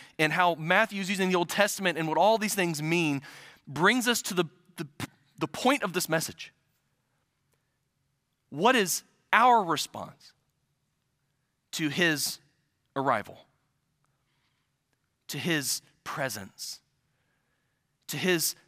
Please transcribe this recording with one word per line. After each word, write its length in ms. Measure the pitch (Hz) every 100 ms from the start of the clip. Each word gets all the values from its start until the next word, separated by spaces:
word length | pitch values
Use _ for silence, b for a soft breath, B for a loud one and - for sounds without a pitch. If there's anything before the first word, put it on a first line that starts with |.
| B B
and 140 | 156
how 220 | 170 180
Matthew's 560 | 165 160 190 220 196 190
using 180 | 190 185
the 60 | 180
Old 120 | 170
Testament 500 | - 202 - 185 165
and 100 | 160
what 100 | 156
all 200 | 202 226
these 160 | 208
things 280 | 196 170 151
mean 400 | 156 175 156 139 B B B B -
brings 400 | 139 190 247 233
us 140 | 233
to 120 | -
the, 100 | 180 165 _ _ -
the, 100 | 151 - - _ _ -
the 80 | 151
point 380 | - 254 285
of 80 | 196
this 160 | 180 -
message. 440 | 160 - - - _ _ _ _ _ _ _ _ _ _ _ _ _ _ _ _ _ _ _ _
What 240 | 143 220
is 300 | 208 180 - - _ _
our 300 | 208 247 233
response 680 | 175 147 - 107 - - - _ _ _ _ _ _ _ _ _ _ _ _ _ _
to 160 | - 151
his 500 | 139 170 147 - - _ _ _ _ _ 139
arrival, 420 | 135 110 - - _ _ _ _ _ _ _ _ _ _ _ _ _ _ _ _ _ _ -
to 100 | 143
his 440 | 170 156 123 - b b
presence, 760 | - 156 135 104 95 - - - _ _ _ _ _ _ _ _ _ _ _ _ -
to 80 | 143
his 400 | 185 170 - -